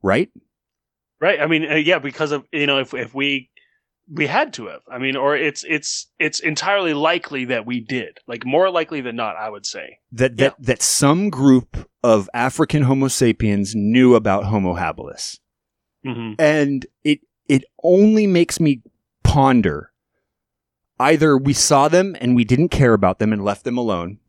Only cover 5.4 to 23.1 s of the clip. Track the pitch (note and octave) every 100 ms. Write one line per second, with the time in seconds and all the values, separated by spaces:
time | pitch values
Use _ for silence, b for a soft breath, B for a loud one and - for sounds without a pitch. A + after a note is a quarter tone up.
5.4 | D#3+ C#3+ - D#3 - - - _ D#3 -
6.4 | E3 D3+ F3+ G3+ F3 D3 D#3 F3 - C#3
7.4 | B2 A#2+ A2 B2 A2+ B2+ F#2 - - A#2
8.4 | A#2+ C#3+ F#3+ F3 D#3+ D3+ B2 A#2 A2 E2+
9.4 | A2 G#2 G#2 G2+ D2+ - _ A2+ B2+ A#2
10.4 | C3+ - B2 B2 - - C#3+ E3 G#3 C3
11.4 | C#3 B2+ - - - _ A#2+ A2 F#2+ A#2+
12.4 | B2+ - D#3 D3+ C3 C3+ C3+ - A#2+ G#2+
13.4 | A2 G2+ G2 G#2+ G2+ A#2+ B2+ A#2 G#2+ G2
14.4 | G2+ G#2+ F#2+ F2 E2+ D2+ C#2+ - - -
15.4 | _ _ _ _ _ _ C#3 A#2 A2+ G#2+
16.4 | D3+ D3+ C#3+ C#3 B2 _ D3+ D3 _ _
17.4 | _ C3+ - _ E3 F#3 G#3+ A3 G#3 F3
18.4 | E3+ - D#3+ C3 _ _ _ _ - C#3+
19.4 | C3+ B2 F2 D2+ - _ _ _ _ _
20.4 | _ _ _ _ _ _ C3 D#3 D#3 C#3
21.4 | C3+ C#3 - C#3+ D3 F3 G3 F3 B2 A#2+
22.4 | A2 B2+ E3+ - B2+ A2 F#2+